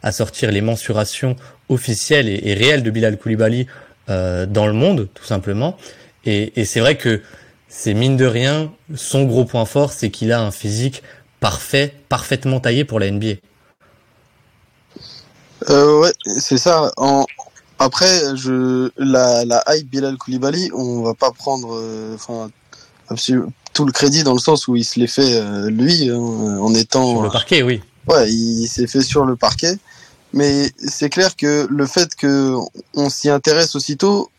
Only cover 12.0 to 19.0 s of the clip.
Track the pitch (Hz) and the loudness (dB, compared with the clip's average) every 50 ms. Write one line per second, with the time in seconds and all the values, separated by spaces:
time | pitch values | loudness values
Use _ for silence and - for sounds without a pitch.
12 | _ _ 135 123 - - 139 131 131 135 131 131 127 123 117 131 147 - 113 110 | _ _ -6 -4 -2 -4 -4 -2 0 -2 -2 0 0 0 0 0 0 0 -2 -2
13 | 98 98 101 101 104 110 101 95 _ _ _ _ _ _ _ _ _ _ _ _ | -2 0 -2 -2 -4 -4 -6 -6 _ _ _ _ _ _ _ _ _ _ _ _
14 | _ _ _ _ _ _ _ _ _ _ _ _ _ _ _ _ _ _ _ - | _ _ _ _ _ _ _ _ _ _ _ _ _ _ _ _ _ _ _ -20
15 | - - - - - _ _ _ _ _ _ - - - 143 139 143 147 151 151 | -20 -20 -20 -20 -20 _ _ _ _ _ _ -12 0 2 4 6 6 6 6 6
16 | 160 175 - - - 208 202 156 - - 139 127 - 180 170 160 151 - - - | 4 4 2 -2 -6 -8 -6 -6 -2 -2 -2 0 2 4 2 4 2 0 -2 0
17 | 127 139 139 139 131 - - - - - _ - _ _ _ - 135 131 - - | 0 2 2 2 0 -2 -6 -16 -20 -20 _ -20 _ _ _ 0 0 0 2 2
18 | 180 185 185 180 160 139 139 131 131 131 131 127 127 127 127 127 127 123 - - | 2 2 4 2 2 -2 -4 -4 -2 -2 0 0 0 0 0 0 -2 -2 -4 -2